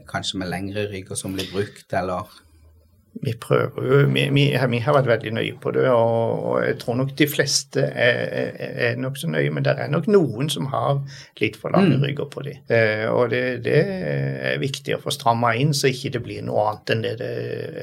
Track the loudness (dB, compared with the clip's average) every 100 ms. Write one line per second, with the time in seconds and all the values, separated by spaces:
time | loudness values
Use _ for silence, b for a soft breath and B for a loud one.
0 | -8 -6 -4 -4 -4 -6 -6 -4 -4 -6
1 | -8 -8 -6 -6 -4 -4 -4 -8 -6 -4
2 | -2 -4 -6 -16 -20 _ -20 -20 _ _
3 | _ -8 -6 -6 2 2 2 -2 2 4
4 | 6 4 4 4 4 2 0 0 2 4
5 | 4 2 0 -2 -4 -4 -2 0 4 4
6 | 4 2 0 -2 0 0 0 -2 -4 -2
7 | -2 2 2 2 0 -2 -2 -2 0 2
8 | 2 2 0 -2 -4 -6 -8 -2 -2 -2
9 | -4 -6 -2 0 0 0 0 0 0 0
10 | 4 4 4 0 -4 -2 -4 0 0 0
11 | -2 B B -4 -4 -2 0 4 4 4
12 | 0 -2 -6 -8 -10 -12 0 2 4 2
13 | 0 2 2 0 -2 -2 2 2 2 -2
14 | -2 -2 -2 -2 -2 -2 -2 -4 -4 -4
15 | -4 -2 0 2 2 2 2 2 0 0
16 | -4 -6 -6 -8 -4 0 0 -2 -2 -2
17 | -2 -4 -6 -6 -6 -6 -8 -8